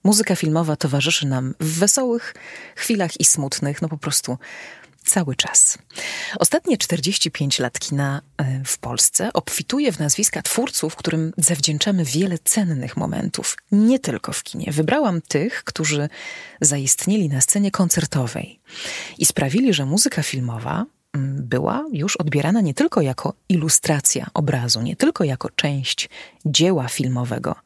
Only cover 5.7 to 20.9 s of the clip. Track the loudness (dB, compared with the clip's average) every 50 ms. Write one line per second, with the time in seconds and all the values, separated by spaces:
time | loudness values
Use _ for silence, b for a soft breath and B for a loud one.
5.7 | 2 -2 _ B B B B B B B B B B B 2 2 2 2 _ 2
6.7 | 0 0 2 -2 -2 0 0 -2 0 0 -2 -2 -2 -2 -2 0 0 0 -2 -2
7.7 | -4 -6 -6 -2 0 0 0 0 -2 -4 _ _ _ -4 -2 -2 -2 -2 -2 -4
8.7 | -6 -6 -4 -6 0 2 2 2 2 0 -2 2 0 0 0 0 -6 -6 -4 -2
9.7 | -2 0 0 0 0 0 0 0 2 2 0 0 -2 -2 -2 0 0 0 -2 0
10.7 | -2 -2 -2 -4 -6 -4 -4 -2 -2 0 -2 -2 -2 0 2 2 2 2 0 0
11.7 | 0 0 0 2 2 2 0 0 0 0 0 0 -2 0 _ 0 2 2 2 0
12.7 | 0 -2 -4 -4 -4 -4 -4 -2 -2 -2 -4 -4 -4 -4 -6 -6 -6 -8 _ _
13.7 | 4 4 6 6 4 2 2 -2 -4 -4 -6 -6 -8 -8 -8 -8 -10 -8 -6 -2
14.7 | 0 0 2 2 2 2 2 2 0 -2 -2 0 0 0 0 0 -4 -6 -10 -8
15.7 | -6 -4 -2 0 0 0 -2 -2 B B B B B B B B B B 0 2
16.7 | 2 2 2 0 0 2 2 2 2 2 2 2 2 2 2 2 2 2 2 2
17.7 | 2 2 2 2 2 0 0 0 0 -2 -2 -2 -4 -8 -10 -12 -16 _ B B
18.7 | B B B B B B B B B B 0 0 2 2 0 2 2 2 4 4
19.7 | 2 2 0 0 2 2 2 2 2 0 -2 -2 -2 -2 -4 -4 -4 -6 -4 -2
20.7 | -2 -2 -2 -4